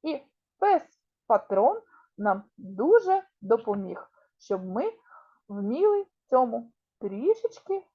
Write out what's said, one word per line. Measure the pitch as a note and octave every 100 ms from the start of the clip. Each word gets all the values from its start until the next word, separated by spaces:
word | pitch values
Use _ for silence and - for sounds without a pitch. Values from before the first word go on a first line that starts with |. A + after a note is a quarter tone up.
І | D#4 C#4+ _ _ _ _
пес-патрон | G4+ F4+ - _ _ _ _ G#3 - G3 A#3+ A4 _ _ _ -
нам | G#3 G3 - -
дуже | F#3 F#3+ C#4+ A4+ F#4 F#4+ F#4+ _
допоміг, | G3 A3+ A3+ G3+ F#3+ E3+ - _ _ _
щоб | - G3 F#3
ми | G3 G#4 - _ - _ _ _
вміли | G3+ G3+ C4+ G#4 G#4
в | G4 _ _
цьому | C4 B3 A#3 A#3 _ _ _
трішечки | G3+ G3 D#4 A4 A4+ - - F#4+ -